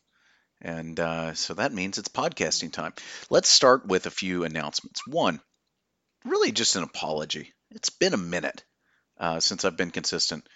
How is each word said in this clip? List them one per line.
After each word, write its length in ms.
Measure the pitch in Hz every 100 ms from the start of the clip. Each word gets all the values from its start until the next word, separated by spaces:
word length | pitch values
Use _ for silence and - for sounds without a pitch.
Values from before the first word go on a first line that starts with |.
| _ _ _ _ _ _
and, 400 | 85 82 80 82
uh, 340 | 85 82 80
so 200 | 78 -
that 180 | 87 131
means 260 | 110 95 104
it's 100 | 98
podcasting 640 | - 156 - 80 - 82
time. 240 | - 80 - - - -
Let's 180 | 160 -
start 400 | - 131 127 104
with 180 | 92 87
a 60 |
few 320 | - 95 90
announcements. 600 | 85 78 73 - - - -
One, 320 | 143 113 76 _ _ _ _ _ _ _ _
really 280 | - 392 381
just 240 | 107 113 98
an 80 |
apology. 680 | 78 - 78 78 76 78 69 _ _
It's 180 | - -
been 240 | - 185
a 20 | 139
minute, 460 | 85 87 73 - _ _ _ _ _ -
uh, 220 | 85 82
since 240 | - 95
I've 120 | 98 82
been 140 | 90
consistent 560 | 92 78 85 - 80 -